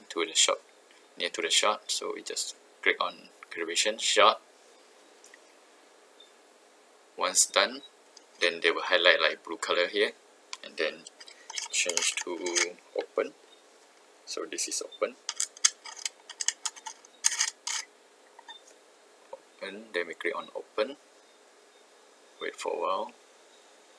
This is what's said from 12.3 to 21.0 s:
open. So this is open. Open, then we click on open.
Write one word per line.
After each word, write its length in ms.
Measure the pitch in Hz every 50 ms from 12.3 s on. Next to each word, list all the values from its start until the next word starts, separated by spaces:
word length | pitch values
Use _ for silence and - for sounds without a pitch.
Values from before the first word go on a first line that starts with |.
| 87 82 85 87 85 87 87 87 90 - - - - -
open. 360 | - - - - - - - - - - - - - - - - - - - - - - - - -
So 200 | - - 85 85 -
this 180 | - - - -
is 140 | - -
open. 340 | - - - - - - - - - - - - - - - - - - - - - - - - - - - - - - - - - - - - - - - - - - - - - - - - - - - - - - - - - - - - - - - - - - - - - - - - - - 906 - - - - - - - - - - - - - - -
Open, 520 | - - - - - - 98 98 95 104 113 110 110
then 140 | 87 85 85
we 80 | 80
click 200 | - - 87 -
on 120 | 85 - - -
open. 400 | - - - - - 107 - - -